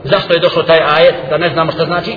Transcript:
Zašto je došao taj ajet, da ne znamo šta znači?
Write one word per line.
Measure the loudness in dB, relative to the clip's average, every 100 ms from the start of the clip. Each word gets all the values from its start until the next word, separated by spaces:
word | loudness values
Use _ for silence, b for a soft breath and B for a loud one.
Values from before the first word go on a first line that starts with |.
Zašto | -2 -2 0
je | 0
došao | 2 0
taj | 2 2 4 4
ajet, | 2 2 -4
da | -2
ne | -2
znamo | -2 -4
šta | -2 -4
znači? | -4 -6